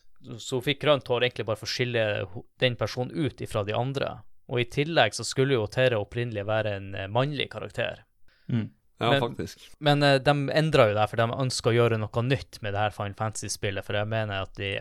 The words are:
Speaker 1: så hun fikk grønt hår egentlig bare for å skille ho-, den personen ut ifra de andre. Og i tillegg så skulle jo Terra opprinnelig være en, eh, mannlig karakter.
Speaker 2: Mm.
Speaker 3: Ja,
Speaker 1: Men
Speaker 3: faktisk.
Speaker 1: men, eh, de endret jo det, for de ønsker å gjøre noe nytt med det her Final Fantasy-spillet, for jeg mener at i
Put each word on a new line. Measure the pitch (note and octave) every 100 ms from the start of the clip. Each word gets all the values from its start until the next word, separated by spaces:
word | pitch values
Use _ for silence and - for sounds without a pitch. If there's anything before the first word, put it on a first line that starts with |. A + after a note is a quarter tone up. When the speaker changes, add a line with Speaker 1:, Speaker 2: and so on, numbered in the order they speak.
| - - - A#2
Speaker 1:
så | - B2+
hun | D3
fikk | C#3
grønt | C#3+ C#3 -
hår | A#2+ B2
egentlig | - A2
bare | A2
for | -
å |
skille | - B2 A#2 G#2+ G#2+ G#2+
ho-, | - - _
den | C3 A#2
personen | A2 - B2 C3
ut | C#3+ -
ifra | A#2+ A2+ G2+
de | A2
andre. | B2+ C#3 - A#2 - - -
Og | B2
i | A#2+
tillegg | - D3 D#3 A2+ -
så | A2
skulle | - C3+ B2+
jo | G#2
Terra | - C3 A2+
opprinnelig | G2+ A#2+ A#2+ G#2+ G2+
være | G#2+ G#2+ G2
en, | G2 G2
eh, | G2
mannlig | A2+ C#3 C#3 A2+
karakter. | A2 G2 - A2+ - _ _ - _ -
Speaker 2:
Mm. | A#2 G#2 - _ _
Speaker 3:
Ja, | A2+
Speaker 1:
Men | C#3
Speaker 3:
faktisk. | A#2+ - E2+ - - -
Speaker 1:
men, | D3 C#3+
eh, | C#3+ C3+
de | C3
endret | C#3+ C#3 D#3 D#3 D3 A2
jo | G#2
det, | G#2+
for | A2
de | A#2
ønsker | B2 C3 - -
å | A#2
gjøre | A#2 A2+
noe | G#2+ A#2
nytt | A#2+ C3+ - -
med | G#2+
det | G2+
her | G#2+
Final | - G2+
Fantasy-spillet, | F#2+ A2 - G#2 - G#2+ F#2+ -
for |
jeg | G#2 G#2+
mener | A2+ G#2+ G2
at | F#2+ -
i | G2 G2